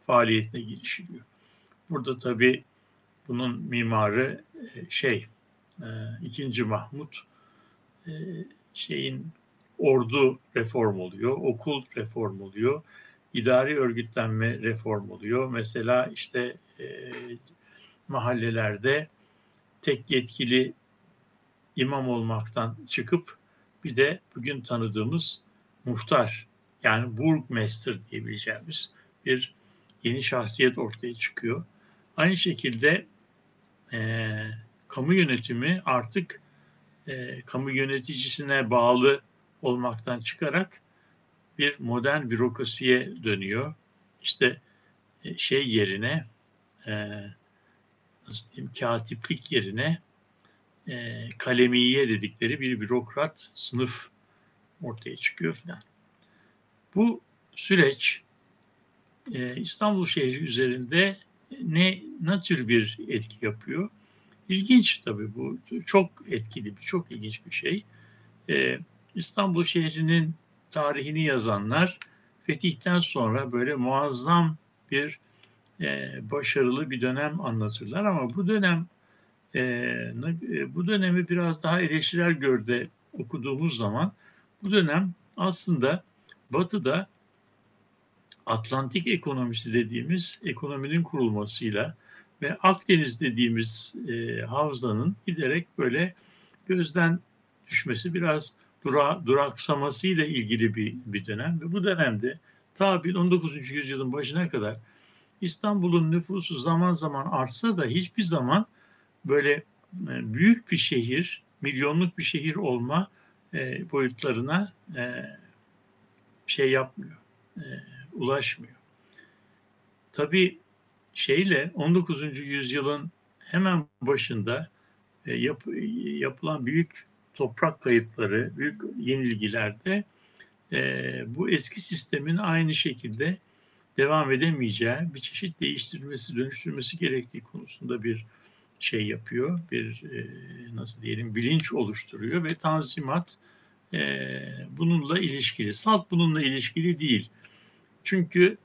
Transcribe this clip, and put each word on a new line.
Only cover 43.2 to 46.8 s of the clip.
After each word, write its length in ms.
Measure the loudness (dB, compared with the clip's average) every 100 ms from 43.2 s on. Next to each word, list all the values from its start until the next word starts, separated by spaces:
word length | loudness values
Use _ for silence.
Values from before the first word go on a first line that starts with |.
dönüyor. 500 | -2 0 0 -2 -4 -8 _ _ _ _
İşte, 380 | -4 2 2 2 _ _ _ _ _ _
e, 140 | -12 -6
şey 300 | 0 0 2
yerine, 580 | 4 2 2 0 -2 -4 -14 _ _ _ _